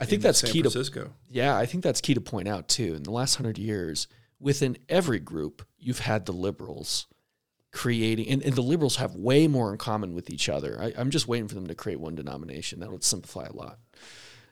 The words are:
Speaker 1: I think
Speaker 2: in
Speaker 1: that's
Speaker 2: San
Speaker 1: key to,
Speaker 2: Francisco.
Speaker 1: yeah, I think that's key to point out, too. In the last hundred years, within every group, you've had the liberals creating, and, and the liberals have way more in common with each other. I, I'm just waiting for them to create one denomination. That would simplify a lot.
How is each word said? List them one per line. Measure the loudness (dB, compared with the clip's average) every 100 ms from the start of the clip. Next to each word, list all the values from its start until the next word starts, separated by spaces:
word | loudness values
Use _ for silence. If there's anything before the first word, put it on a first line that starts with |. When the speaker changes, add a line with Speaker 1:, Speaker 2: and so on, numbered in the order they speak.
Speaker 1:
I |
think | 0
Speaker 2:
in | 4
Speaker 1:
that's | 6 6
Speaker 2:
San | 4
Speaker 1:
key | 4
to, | 4
Speaker 2:
Francisco. | 2 -2 -6 -12 -14 _
Speaker 1:
yeah, | 0 4 4
I |
think | 2 0
that's | 0 0
key | 2
to | 0
point | 0 -6 -4
out, | -4 0
too. | 0 0 -2
In |
the | -4
last | -2 0 0
hundred | 0 -2
years, | -2 -2 -2 -4 -6 _ _ _
within | 0 2 2 -2 0
every | 2 2 0
group, | -2 -6 -6 -8 -20 _
you've | -4 -4
had | 0 0 -2
the |
liberals | -2 -2 -4 -10 -10 -4 -4 -6 _ _ _ _ _ _
creating, | -4 0 2 2 2 2
and, | 0
and | 2 2
the |
liberals | 2 4 4 2
have | -2
way | -2 4 6 8
more | 4 2
in | -2
common | -2 -2 -2
with | -6 -8
each | -4 -2
other. | 0 -2 -4
I, | -6 -2
I'm | 0
just | 0 0
waiting | -2 -2
for |
them | -8 -8
to | -6
create | -6 -6
one | -6 -8
denomination. | -8 -10 -10 -8 -8 -8
That | -10
would | -4
simplify | -2 -2 -4 -12 -10
a |
lot. | -12 -14 -18 _ _ -20 -20 -20 -20 -20